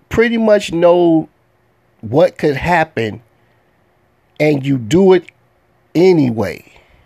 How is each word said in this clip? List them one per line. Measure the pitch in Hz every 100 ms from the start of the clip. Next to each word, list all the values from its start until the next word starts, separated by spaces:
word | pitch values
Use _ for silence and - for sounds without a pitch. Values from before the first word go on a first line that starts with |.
| _
pretty | - 233 233
much | 220 208 208
know | 165 170 180 170 160 156 _ _ _ _ _ _ _
what | 107 135 180 -
could | 156 135
happen | 170 175 160 - 110 101 - _ _ _ _ _ _ _ _ _ _ -
and | 151 143 139
you | 135
do | 107 165 190
it | 180 - _ _ _ _ _ _
anyway, | 151 185 170 131 110 95 69 - _ _ _